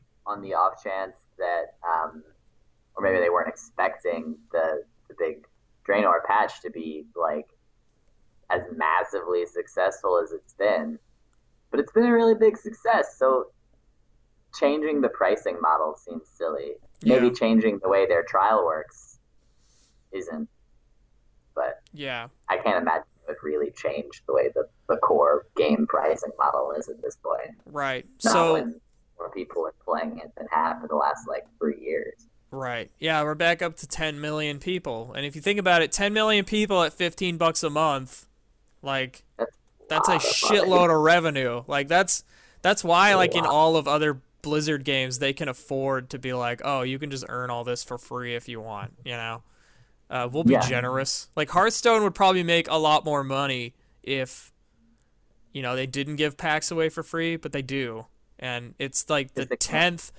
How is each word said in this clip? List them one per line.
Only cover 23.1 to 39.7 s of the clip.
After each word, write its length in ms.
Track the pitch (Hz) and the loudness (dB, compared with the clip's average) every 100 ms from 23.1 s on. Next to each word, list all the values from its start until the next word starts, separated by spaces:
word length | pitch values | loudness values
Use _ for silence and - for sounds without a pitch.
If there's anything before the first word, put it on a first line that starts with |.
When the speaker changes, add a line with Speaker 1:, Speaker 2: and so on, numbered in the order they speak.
| _ - | _ -12
Speaker 1:
it 20 | |
would 140 | 76 | -10
really 280 | 76 76 71 | -4 -2 -2
change 500 | - 76 71 71 - - | -4 -6 -4 -8 -10 0
the 80 | |
way 160 | 67 64 | 2 2
the, 140 | 69 - _ - | 0 -4 _ -4
the 100 | 80 | 0
core 480 | - 76 71 73 - - | 4 4 4 2 0 0
game 300 | 76 76 76 | 2 2 2
pricing 440 | 78 78 80 76 71 | 0 0 0 -4 -2
model 340 | 69 - 67 | 0 0 -2
is 160 | 76 - | -4 -8
at 120 | - | -10
this 140 | - - | -10 -8
point. 400 | - - 60 - - | -6 -4 -6 -16 -12
Speaker 2:
Right. 400 | 147 139 127 - - | -6 -4 -4 -8 -2
Speaker 1:
Not 100 | 220 | 2
Speaker 2:
So 200 | 175 165 | 4 6
Speaker 1:
when 280 | 160 117 - _ _ _ - | 4 0 -8 _ _ _ -14
more 120 | 85 | -10
people 360 | 98 82 87 78 | -10 -8 -4 -6
are 80 | - | -6
playing 340 | - 78 78 78 | -4 -2 -4 -8
it 120 | 76 - | -14 -14
than 100 | 78 | -4
have 320 | 78 82 80 | 0 0 -2
for 60 | - | -4
the 80 | 76 | -2
last, 300 | 69 73 - | 0 -2 -6
like, 200 | 67 - - | -10 -10 -6
three 220 | 78 73 | -4 -4
years. 460 | 65 76 - - _ _ _ | -4 -6 -6 -14 _ _ _
Speaker 2:
Right. 400 | 135 131 117 - - | -10 -6 -8 -10 -6
Yeah, 220 | 160 156 | -2 0
we're 120 | 151 | 0
back 280 | 156 170 170 | 0 0 0
up 140 | 175 165 | -2 -6
to 80 | 151 | -8
ten 340 | - 156 147 | -4 -4 -4
million 380 | 151 151 151 143 | -6 -4 -4 -6
people. 560 | 180 180 165 113 120 - | -6 -6 -6 -8 -8 -10
And 80 | |
if 100 | 143 | -10
you 60 | 147 | -6
think 180 | 196 208 | -2 0
about 220 | 185 170 | 4 4
it, 100 | 156 | 4
ten 220 | - 202 | 2 0
million 320 | 214 220 208 | 2 2 2
people 380 | 196 214 214 190 | 2 0 2 2
at 100 | 160 | 2
fifteen 460 | - 175 - 185 170 | 0 -4 -2 -4 0
bucks 240 | 165 160 | 0 2
a 80 | 160 | -2
month, 560 | 147 156 135 131 - - _ _ _ _ _ | 0 2 0 -4 -14 -20 _ _ _ _ _
like, 420 | 139 135 131 - _ - | -6 -4 -4 -10 _ -8
Speaker 1:
That's 180 | 117 - | -8 -8
a 320 | _ | _